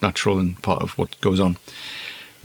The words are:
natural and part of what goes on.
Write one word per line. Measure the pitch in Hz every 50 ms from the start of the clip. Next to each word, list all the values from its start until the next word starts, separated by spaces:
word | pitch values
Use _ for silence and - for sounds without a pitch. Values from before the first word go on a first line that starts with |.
natural | - 95 - - - 101 98 95
and | 92 90 90 -
part | - 98 87 -
of | - 92 - -
what | 82 - - -
goes | - 101 92 95
on. | 98 90 87 - - - - - - - - - - - - - - - - - -